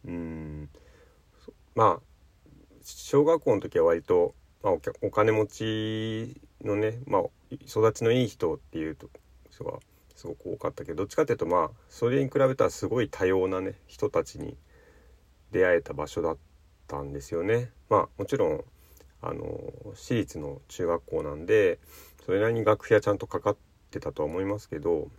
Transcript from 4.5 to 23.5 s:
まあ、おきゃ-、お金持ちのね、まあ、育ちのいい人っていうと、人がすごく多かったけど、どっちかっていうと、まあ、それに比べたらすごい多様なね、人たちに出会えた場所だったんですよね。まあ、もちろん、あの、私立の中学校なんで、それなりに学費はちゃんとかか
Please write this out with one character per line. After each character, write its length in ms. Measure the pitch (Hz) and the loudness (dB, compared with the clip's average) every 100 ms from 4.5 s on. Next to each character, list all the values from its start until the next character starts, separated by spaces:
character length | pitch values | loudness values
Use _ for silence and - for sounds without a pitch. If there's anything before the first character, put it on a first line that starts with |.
| _ | _
ま 80 | 104 | -2
あ、 20 | |
お 60 | 87 | -2
き 80 | - | -4
ゃ-、 40 | - | -6
お 80 | 101 | -2
金 220 | 107 110 | 2 4
持 140 | 110 104 | 4 0
ち 920 | - 110 110 107 110 110 110 117 131 - _ 107 | -2 -4 -2 -2 -4 -4 -6 -10 -14 -20 _ -4
の 100 | 101 | 0
ね、 240 | 110 117 131 | 0 -4 -2
ま 140 | 98 | 0
あ、 20 | - _ _ | 0 _ _
育 400 | - - 107 110 | -16 -6 2 2
ち 100 | - | 4
の 80 | 117 | 2
い 140 | 123 120 | 2 2
い 20 | |
人 280 | - 85 73 | 0 -2 -2
っ 40 | |
て 200 | - 82 | -8 -8
い 100 | 80 | -8
う 60 | 76 | -8
と、 140 | - - _ _ - | -16 -20 _ _ -20
人 140 | _ | _
が 160 | - - _ _ _ - | -10 -10 _ _ _ -16
す 120 | 85 | -14
ご 80 | - | -12
く 180 | 90 | -10
多 40 | 92 | -6
か 120 | 82 | -6
っ 40 | |
た 120 | - - | -6 -8
け 60 | |
ど、 60 | 80 | -6
ど 60 | 101 | -2
っ 20 | |
ち 80 | - | 0
か 80 | |
っ 20 | 156 | 0
て 80 | |
い 20 | 117 | 0
う 20 | |
と、 80 | 82 | 2
ま 180 | 90 | 2
あ、 80 | 78 - _ | 2 -4 _
そ 200 | - 117 | -4 0
れ 140 | 139 | 0
に 60 | 135 | 0
比 80 | 143 | 2
べ 160 | 131 131 | 2 4
た 100 | 98 | 0
ら 40 | |
す 180 | - 95 | 0 -4
ご 140 | 113 | -2
い 80 | 110 | -2
多 160 | - 92 | 0 2
様 220 | 95 92 | 2 2
な 140 | 92 | -2
ね、 180 | 92 - _ | -4 -10 _
人 220 | - - | -6 -2
た 140 | 85 | -2
ち 160 | 78 78 | -4 -8
に 180 | 76 - _ - _ - - - _ _ _ | -12 -12 _ -20 _ -20 -20 -20 _ _ _
出 140 | 90 92 | 2 4
会 120 | 85 | 4
え 40 | |
た 120 | - | 0
場 140 | 71 76 | -8 -6
所 140 | - | -4
だ 100 | 80 | -4
っ 60 | 78 _ _ _ _ - | -4 _ _ _ _ -10
た 140 | 71 | -10
ん 120 | 71 | -8
で 80 | 71 | -10
す 120 | 67 | -6
よ 100 | 85 | -4
ね。 280 | 95 117 123 - _ | 0 0 -2 -14 _
ま 80 | 104 | 2
あ、 120 | - - | 2 -6
も 80 | 101 | -4
ち 120 | - | 0
ろ 100 | 87 | 0
ん、 160 | 78 - - - - - _ | 0 -8 -20 -20 -20 -20 _
あ 120 | 50 | -10
の、 260 | 50 50 50 - - 104 | -8 -8 -10 -12 -14 -18
私 220 | 101 - 120 | -18 -4 -4
立 240 | - 82 | -4 -8
の 220 | 73 69 _ | -10 -12 _
中 200 | - 85 | -6 -2
学 180 | 85 - | -2 -2
校 180 | 80 | -6
な 120 | 76 73 | -6 -8
ん 100 | 85 | 2
で、 340 | 107 95 80 - - - _ - | 4 4 0 -10 -20 -20 _ -2
そ 60 | |
れ 80 | 95 | 0
な 100 | 110 | 2
り 40 | |
に 100 | 117 | 2
学 220 | 107 107 - | 2 2 4
費 100 | 107 | 4
は 60 | |
ち 60 | 104 | 4
ゃ 60 | |
ん 40 | 101 | -2
と 100 | - | -4
か 120 | 90 | -2
か 120 | 104 | -2